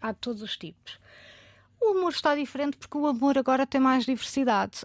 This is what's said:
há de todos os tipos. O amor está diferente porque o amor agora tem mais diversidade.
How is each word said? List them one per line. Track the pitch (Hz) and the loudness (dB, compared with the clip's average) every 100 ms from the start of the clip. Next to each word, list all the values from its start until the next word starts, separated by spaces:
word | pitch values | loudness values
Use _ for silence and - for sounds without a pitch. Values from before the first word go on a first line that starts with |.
há | 226 | -8
de | 214 | -8
todos | 240 220 | -8 -10
os | 214 - | -10 -12
tipos. | 165 - - - _ - - - - _ _ _ | -14 -16 -20 -20 _ -20 -20 -20 -20 _ _ _
O | 440 381 | 2 2
amor | 359 | 0
está | 285 311 294 | 0 0 0
diferente | 269 269 285 277 | -2 -4 -4 -6
porque | - 294 | -8 -2
o | 294 | 0
amor | 240 269 277 | 2 2 2
agora | 262 262 269 | 2 0 0
tem | 277 | 2
mais | 262 262 240 | 4 4 2
diversidade. | 254 - - 262 208 196 - | -2 -4 -2 0 0 0 -6